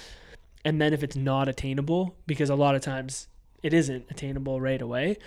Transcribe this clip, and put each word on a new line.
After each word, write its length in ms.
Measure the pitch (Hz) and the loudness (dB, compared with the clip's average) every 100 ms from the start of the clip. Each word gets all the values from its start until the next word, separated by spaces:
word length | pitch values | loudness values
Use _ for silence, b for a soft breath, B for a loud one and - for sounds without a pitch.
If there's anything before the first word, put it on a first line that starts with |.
| B B B B B - | B B B B B -6
And 180 | 156 156 | -2 2
then 120 | 151 | 2
if 100 | 151 | 2
it's 140 | 139 135 | -2 -2
not 320 | 135 135 135 | 0 2 0
attainable, 640 | 131 135 135 147 175 180 - - | -2 -4 -2 0 0 0 -4 -4
because 240 | 147 143 | 0 2
a 60 | 139 | 4
lot 180 | 143 | 4
of 80 | 135 | 4
times 460 | 143 131 131 - - - - _ | 0 -6 -6 -10 -14 -20 -20 _
it 120 | 156 | 2
isn't 320 | 165 139 127 - | 4 4 -2 -8
attainable 520 | - 139 135 135 131 | -8 -6 -4 -2 0
right 200 | 131 131 | 0 0
away, 360 | 143 127 160 208 | -2 0 0 -2